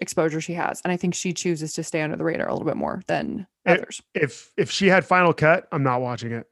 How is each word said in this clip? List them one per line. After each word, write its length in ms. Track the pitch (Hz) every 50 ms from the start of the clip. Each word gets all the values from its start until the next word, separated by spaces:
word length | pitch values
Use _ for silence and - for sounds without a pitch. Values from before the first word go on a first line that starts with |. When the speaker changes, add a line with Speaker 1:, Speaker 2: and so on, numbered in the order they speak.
Speaker 1:
exposure 380 | - - - 180 160 160 151 160
she 140 | 156 - 170
has. 260 | 170 - - - - -
And 80 | 180
I 40 | 180
think 180 | 175 - 175 170
she 180 | - - 185
chooses 420 | 160 - - 180 170 147 156 156 -
to 100 | 165 160
stay 180 | - - 160
under 140 | 151 151 165
the 80 | - 160
radar 240 | 165 165 - - -
a 40 |
little 140 | - - -
bit 100 | 156 -
more 260 | - 71 - - 190 -
than 400 | - 165 - - - - 208 185 _ _ _ -
Speaker 2:
If, 140 | 180 175 185
Speaker 1:
others. 240 | - - - - - _ -
Speaker 2:
if, 360 | 185 151 131 - - - _ -
if 140 | 208 - -
she 180 | - - 196 185
had 160 | 185 185 -
Final 280 | - 185 180 180 170
Cut, 360 | 151 - 151 156 170 - - -
I'm 140 | 175 151 135
not 160 | 131 123 127
watching 320 | 127 123 120 110 117 113
it 140 | 117 113 - _